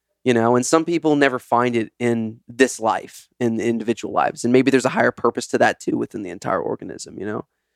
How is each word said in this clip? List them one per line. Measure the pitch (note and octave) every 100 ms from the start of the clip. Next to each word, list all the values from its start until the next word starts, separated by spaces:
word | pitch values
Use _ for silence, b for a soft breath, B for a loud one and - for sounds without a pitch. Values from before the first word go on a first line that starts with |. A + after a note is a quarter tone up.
| _ _
you | B2+
know, | A#2 A2+ B2
and | B2
some | D#3+
people | E3 E3+ D#3 D3
never | C#3+ B2
find | - A#2+ B2
it | A#2+ G#2+ _
in | A#2+ A#2 A2 A#2 -
this | A#2+ B2+ -
life, | A2 F#2 - - - _
in | A#2+ A2+
individual | A2 A#2 A2 A2 G2+
lives. | - - -
And | A#2+
maybe | B2+ C3
there's | C3
a | B2+
higher | D#3 A#2+
purpose | - A#2+ A#2+ -
to | A#2
that | A2+ -
too | - -
within | A2+ G#2+
the | F#2
entire | F2 - F#2
organism, | - - G2 - - -
you |
know? | G2+ A2+ - _ _